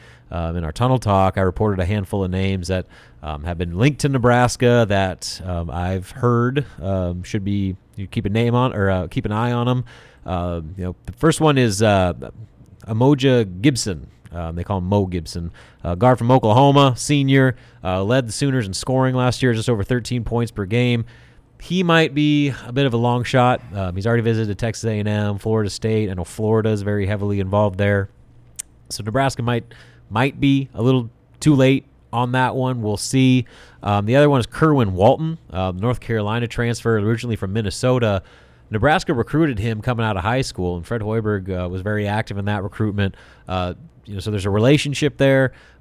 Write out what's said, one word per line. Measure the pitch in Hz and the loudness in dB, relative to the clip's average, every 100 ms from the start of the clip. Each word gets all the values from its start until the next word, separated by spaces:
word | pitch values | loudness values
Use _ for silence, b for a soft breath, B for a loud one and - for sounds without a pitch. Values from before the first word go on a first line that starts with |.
| B B - | B B -12
um, | 85 82 85 | -6 -4 -4
in | |
our | 80 | -6
Tunnel | - 123 131 | -2 0 2
Talk, | 107 98 95 98 | 2 4 2 2
I | |
reported | 95 - 107 92 | 0 0 -2 0
a | 90 | -2
handful | 107 95 101 | -2 -2 -4
of | 92 | -2
names | 92 95 95 87 | -2 -2 -2 -2
that, | 92 - B B B | -4 -4 B B B
um, | 76 73 | -12 -8
have | 82 85 | -8 -6
been | 87 87 | -4 0
linked | 139 131 | 0 2
to | 147 | -2
Nebraska | 135 120 120 120 - 123 120 104 | 2 4 4 2 2 4 4 4
that, | 98 95 87 - - 90 | 2 0 -4 -10 -10 -6
um, | 87 85 | -6 -6
I've | 80 90 95 92 | -4 -4 -4 -6
heard, | 131 120 120 120 135 131 - | -2 0 2 0 -2 -6 -8
um, | 92 95 90 90 | -4 -2 -2 -6
should | - 107 98 | -6 -6 -2
be | 101 95 92 _ - | -2 -2 -6 _ -14
you | 95 | -8
keep | - 95 | -6 -2
a | |
name | 110 120 120 | 0 2 2
on, | 127 | 0
or, | 104 98 | 0 0
uh, | 92 82 | 0 -2
keep | - 104 | -6 -4
an | |
eye | 107 120 | -2 0
on | 120 120 | 0 0
'em. | 127 117 B B B - | -2 -4 B B B -8
Uh, | 90 87 87 78 95 | -4 -4 -6 -8 -8
you | 90 | -8
know, | 87 - | -8 -14
the | |
first | - 156 - | 0 2 4
one | 156 135 | 4 4
is, | 120 98 | 2 4
uh, | 110 98 90 62 60 - 110 _ - - - | 4 4 2 -2 -10 -16 -20 _ -20 -20 -6
Umoja | 113 131 143 135 123 101 90 | 2 4 4 4 2 0 0
Gibson. | 131 120 107 78 67 - - | 0 0 -4 -8 -12 -20 -14
Um, | 85 82 85 | -10 -8 -8
they | |
call | 87 98 | -4 -4
him | 90 | 0
Mo | 104 92 | 0 0
Gibson. | 87 82 87 85 B B B | -4 -6 -10 -10 B B B
Uh, | 82 90 | -6 2
guard | 123 120 | 4 4
from | 117 | 4
Oklahoma, | 131 110 117 139 143 139 120 | 4 4 6 6 6 4 2
senior, | - 147 135 135 131 B B B | -2 0 4 4 4 B B B
uh, | 92 92 | -4 -2
led | 98 131 113 | 0 0 -2
the | |
Sooners | - 143 131 98 | -4 -2 -2 -4
in | |
scoring | 95 - 131 131 127 | -6 -2 0 0 0
last | 127 - | 0 0
year, | 127 | 0
just | 110 123 | 0 0
over | 110 | -2
thirteen | 95 123 110 123 | -2 -4 -4 -6
points | 110 117 113 | -4 -4 -4
per | - 92 | -6 -2
game. | 117 123 120 113 B B B _ _ | 0 0 0 -4 B B B _ _
He | - 180 | -6 -2
might | 175 165 160 | 2 4 2
be | 139 147 147 143 123 120 | 2 2 2 0 -4 -6
a | |
bit | 127 139 | -2 0
of | |
a | 117 | 2
long | 120 123 | 2 0
shot. | 117 131 123 123 - | 2 2 4 2 -4
Um, | 98 92 92 | -6 -4 -2
he's | 110 | 0
already | 120 | 0
visited | 113 113 107 95 | 2 0 -2 -4
Texas | 113 - 113 | -6 -4 -4
A | 107 | -2
and | 104 | -2
M, | 104 104 101 | 0 -2 -4
Florida | 110 110 101 | -2 0 -2
State. | - 110 110 104 | -4 -2 0 -2
I | |
know | 92 | -4
Florida | 82 - 107 113 110 | -8 -4 0 2 2
is | 104 | -2
very | 101 104 98 | -2 -2 -2
heavily | 104 101 101 | -2 -2 -2
involved | 95 101 104 92 | 0 2 0 0
there. | 101 101 98 - - - - - - _ - | 0 2 -2 -10 -20 -20 -18 -18 -18 _ -14
So | - | -10
Nebraska | 104 120 135 - | -4 0 0 0
might, | 117 117 117 B B B _ | -2 -2 -4 B B B _
might | 104 135 127 | -2 -2 0
be | 139 135 135 | 2 2 0
a | - | -2
little | 123 131 117 - _ _ | 2 2 -2 -12 _ _
too | 156 135 | 4 6
late | 131 135 - _ _ | 4 2 -2 _ _
on | 117 123 | -4 0
that | 127 127 123 | 0 0 0
one. | 127 123 | -2 -2
We'll | 107 101 | -4 -4
see. | - 131 131 127 B B B B | 0 4 4 4 B B B B
Um, | 101 104 104 | 0 0 4
the | 135 | 4
other | 147 | 6
one | 135 | 4
is | 104 | -2
Kerwin | - 160 143 104 | 0 2 4 2
Walton, | 90 110 123 160 165 - | 4 4 4 -2 -6 -8
uh, | 87 92 90 | -4 -4 -2
North | 117 117 | -2 -4
Carolina | - 110 104 117 117 | -4 -4 -2 -4 -4
transfer, | - 117 113 117 110 | -4 -4 -2 0 2
originally | 104 117 120 104 | 0 -2 -4 -6
from | 95 | -4
Minnesota. | 107 98 - 127 127 113 95 b b b b _ | -4 -4 -2 0 2 2 -2 b b b b _
Nebraska | 107 127 170 - | -2 2 2 0
recruited | 127 - 151 160 107 | -2 0 2 2 0
him | 117 107 | -4 -4
coming | 127 117 113 | -4 -2 -2
out | 95 | -2
of | |
high | 95 131 | 0 -2
school, | 131 - 90 87 | -2 -4 -4 -4
and | 85 | -6
Fred | 117 | -6
Hoiberg, | 107 113 107 101 92 | -2 -2 -2 -2 -4
uh, | 90 90 | -6 -4
was | 92 | -6
very | 98 104 101 | -4 -4 -2
active | 107 - 101 | -4 -4 -4
in | 101 | -4
that | 104 | -4
recruitment. | 101 - 110 101 98 B B B - | -6 -2 -2 0 -2 B B B -6
Uh, | 92 90 87 - - - | -4 -4 -8 -16 -20 -14
you | |
know, | 98 | -8
so | 107 | -6
there's | 104 98 | -4 0
a | |
relationship | 104 120 147 147 135 147 - | 2 4 4 2 -2 -2 2
there. | 139 135 131 B B B | 2 4 2 B B B